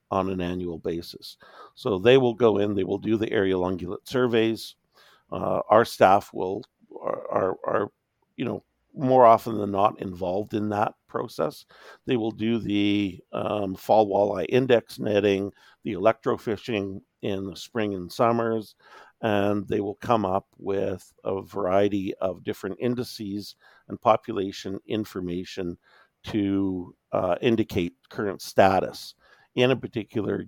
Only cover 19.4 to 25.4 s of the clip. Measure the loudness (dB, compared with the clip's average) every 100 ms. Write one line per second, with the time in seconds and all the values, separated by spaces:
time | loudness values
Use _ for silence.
19.4 | 2 0 -2 -4 -4 -6 0 2 2 -2
20.4 | -4 -12 -6 -4 -4 -6 -12 _ -6 -6
21.4 | -6 -4 2 4 2 0 -4 -4 -4 -4
22.4 | -8 -8 -8 -4 -4 -4 -6 -8 -8 -8
23.4 | -10 -18 _ _ -16 -2 2 2 0 -6
24.4 | -6 -8 -10 -10 -6 -6 -6 -6 -6 -6